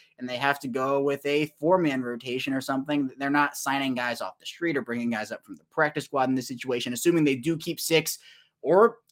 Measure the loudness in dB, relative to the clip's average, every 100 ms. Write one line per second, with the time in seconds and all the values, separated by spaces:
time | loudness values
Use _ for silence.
0 | _ -12 -8 -2 0 -2 -4 -2 0 2
1 | 0 0 0 0 0 -2 2 4 2 0
2 | -4 -6 -6 -4 -2 -4 -2 -4 -2 -2
3 | -2 -4 0 2 0 -2 -2 0 0 -2
4 | -2 -4 -6 -10 -16 -6 -2 -2 -2 -4
5 | -2 -2 -4 -10 -12 -20 _ 0 0 0
6 | -2 0 2 0 -4 -8 -4 -2 -2 0
7 | 2 4 4 2 0 -2 -4 -6 2 2
8 | 2 -6 -14 -20 _ _ 4 6 6 2
9 | _